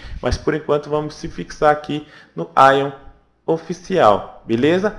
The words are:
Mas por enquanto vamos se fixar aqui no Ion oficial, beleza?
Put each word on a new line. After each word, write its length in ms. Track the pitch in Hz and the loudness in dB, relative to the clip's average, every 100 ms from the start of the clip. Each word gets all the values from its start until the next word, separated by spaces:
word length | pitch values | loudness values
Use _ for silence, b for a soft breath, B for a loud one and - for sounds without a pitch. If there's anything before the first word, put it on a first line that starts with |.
| B B | B B
Mas 160 | 127 - | -6 -4
por 160 | - | -4
enquanto 340 | 151 147 147 147 | -4 -2 -4 -2
vamos 280 | 151 151 - | -6 -6 -12
se 100 | 156 | -14
fixar 460 | - 170 - 151 | -12 -14 0 0
aqui 340 | 147 - 147 147 B B - | 0 -2 -8 -10 B B -14
no 120 | 165 - 135 | -4 4 6
Ion 200 | 139 143 - - _ _ _ | 4 -2 -8 -20 _ _ _
oficial, 1000 | - 160 - 175 - 175 113 95 - - - | -4 -4 -4 -12 -4 4 4 4 -2 -16 -4
beleza? 480 | 117 143 180 208 | 0 2 2 -2